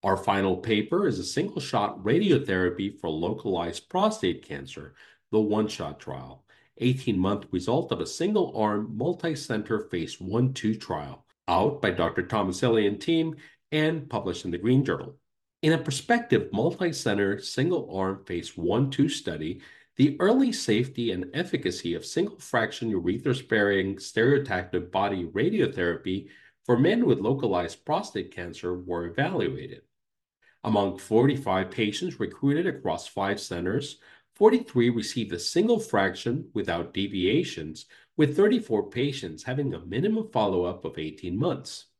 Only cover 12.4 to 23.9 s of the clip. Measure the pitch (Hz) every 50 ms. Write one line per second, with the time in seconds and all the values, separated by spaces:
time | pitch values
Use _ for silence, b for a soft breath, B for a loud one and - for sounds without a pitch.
12.4 | 101 95 90 - - 123 113 110 107 101 101 101 - - 165 165 165 160 151 B
13.4 | B B B B B _ - 156 156 156 160 160 131 - - 107 - 98 85 -
14.4 | - 90 80 87 92 117 127 131 135 - 87 69 - - - _ _ _ _ _
15.4 | _ _ _ _ - 156 165 156 - - 135 - - - 233 233 233 - - 107
16.4 | - - - 98 117 175 175 - 185 175 151 - - 117 101 98 101 98 101 98
17.4 | - - - - 135 175 185 117 - - - 95 95 95 95 95 - - 92 85
18.4 | 82 - - - 82 87 98 117 139 135 135 - 139 - - - - - 80 78
19.4 | 80 80 92 B B B B B B B B - 135 151 135 - 175 196 240 269
20.4 | 269 247 214 - - - 107 110 123 - - - 117 113 92 90 92 - - 147
21.4 | 175 180 - 143 117 92 85 - - 85 85 - - - - - 180 202 - -
22.4 | - - - 120 110 107 - - 120 113 104 92 85 90 98 120 - 147 123 -
23.4 | - - 120 110 101 101 101 98 95 98